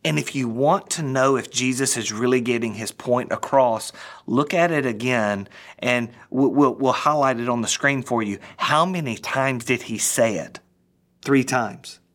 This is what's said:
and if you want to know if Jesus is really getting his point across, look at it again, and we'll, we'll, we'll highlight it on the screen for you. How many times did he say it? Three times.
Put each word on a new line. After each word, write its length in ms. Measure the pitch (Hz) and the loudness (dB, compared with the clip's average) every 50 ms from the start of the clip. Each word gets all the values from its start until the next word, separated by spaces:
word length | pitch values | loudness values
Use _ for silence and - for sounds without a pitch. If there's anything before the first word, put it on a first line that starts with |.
| _ | _
and 140 | 165 151 151 | 0 0 0
if 180 | 139 - - | -2 -2 -4
you 120 | 139 131 117 | -2 -2 -2
want 420 | 113 117 139 147 175 196 - - | 0 0 2 2 2 2 0 -4
to 120 | - - 160 | -6 -4 -4
know 340 | 135 131 135 131 135 139 | -2 2 2 4 4 4
if 140 | 123 104 - | 2 0 -4
Jesus 460 | - 127 127 131 131 123 135 127 - | -4 -2 0 0 0 0 0 -2 -2
is 160 | 123 110 104 110 | -2 -4 -6 -4
really 300 | 107 120 123 127 127 120 | -2 0 2 2 2 2
getting 320 | 120 120 123 117 113 104 | 0 0 0 -2 -4 -6
his 180 | 101 113 101 - | -6 -8 -10 -10
point 400 | _ - 127 120 123 120 - - | _ -2 0 0 0 0 -2 -4
across, 580 | 110 - - - 139 131 123 113 110 - - - - - - - - _ | -6 -4 2 4 4 4 4 2 -2 -6 -10 -14 -16 -18 -18 -18 -16 _
look 260 | - - 127 147 143 - | -2 0 0 0 2 2
at 180 | 175 170 175 | 2 2 2
it 140 | 165 147 135 | 2 0 0
again, 640 | 131 113 104 120 127 127 120 107 104 104 98 98 - - - - - - - | 0 -2 -2 -2 0 0 2 2 0 0 -2 -4 -10 -16 -20 -20 -20 -14 -6
and 320 | - 123 123 123 120 117 - - - _ | -2 0 0 0 0 -4 -10 -18 -20 _
we'll, 220 | - 127 139 135 | 0 2 2 2
we'll, 240 | - 139 147 131 117 | 4 4 4 4 4
we'll 180 | - 135 131 123 | 2 0 0 2
highlight 480 | - - 151 151 151 143 135 127 117 | 2 2 2 2 4 2 2 2 0
it 80 | 120 123 | 0 -2
on 140 | 123 120 113 | 0 0 0
the 60 | 104 | -2
screen 340 | - - - 139 139 135 123 | -4 0 0 0 0 0 -2
for 200 | - 123 117 110 | -2 -2 -2 0
you. 160 | 101 98 92 - - - - | -2 -4 -8 -10 -18 -10 -6
How 260 | - - 143 151 170 | -2 0 2 2 2
many 320 | 185 185 180 160 131 110 | 2 0 -4 -4 -6 -6
times 480 | 104 - - - 135 135 135 131 123 113 | -8 -8 -6 -2 0 0 0 -2 -2 -2
did 180 | - 127 123 - | -2 -2 -2 -2
he 140 | - 113 | -6 -6
say 400 | 104 - - - - 120 113 104 | -4 -4 -2 2 2 2 2 2
it? 240 | 82 78 - - - _ _ _ _ _ _ _ _ _ _ _ _ - | -4 -8 -10 -14 -20 _ _ _ _ _ _ _ _ _ _ _ _ -2
Three 200 | - 139 135 123 | 2 2 2 2
times. 580 | 131 131 127 117 104 92 85 - - - - _ _ _ | 2 0 -2 -2 -2 -8 -14 -18 -20 -20 -20 _ _ _